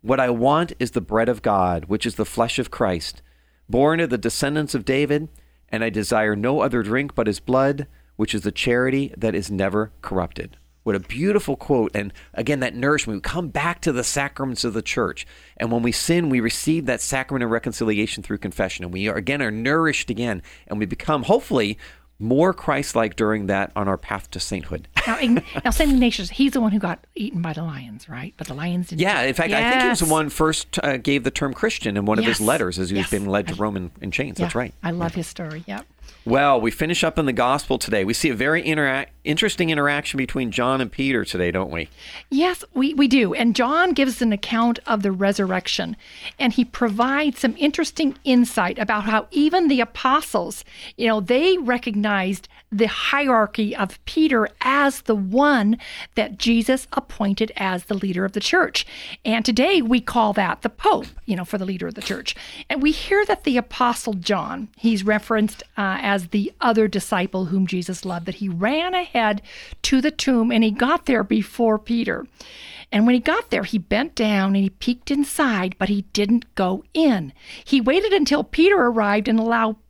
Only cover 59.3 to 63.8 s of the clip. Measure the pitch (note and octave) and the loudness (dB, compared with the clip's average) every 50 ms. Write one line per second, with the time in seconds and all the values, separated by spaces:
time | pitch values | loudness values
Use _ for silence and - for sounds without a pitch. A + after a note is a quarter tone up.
59.3 | A3 A#3 A3 - A3+ B3 B3+ F4+ G4+ F4 B3 A3+ B3+ B3 - - - A#3+ A3 G#3+ | 0 0 2 2 2 4 4 4 4 4 4 4 2 2 2 2 2 2 2 2
60.3 | G3+ - G3 E3+ - - - - - - - G#4 - - C4 - - - - - | 2 0 0 0 -2 -2 -4 -6 -6 2 2 2 2 2 0 -8 -16 -14 -4 -4
61.3 | G#3 F#3 F3+ - - G3 F#3+ F#3 G3 F3 F3 E3+ - - - - F#3+ - - - | -4 -4 -4 -6 -6 -6 -4 -4 -6 -6 -6 -8 -8 -8 -6 -6 -6 -6 -6 -8
62.3 | - - - - - - - _ C#4 C#4 C4+ D4+ D#4 - - - G4 G4+ G#4 - | -10 -10 -12 -16 -16 -18 -6 _ -2 2 2 2 2 2 0 2 2 2 4 2
63.3 | G4+ F#4 - D4+ B3+ B3 A#3 - - - | 0 0 0 0 2 2 0 -2 -2 0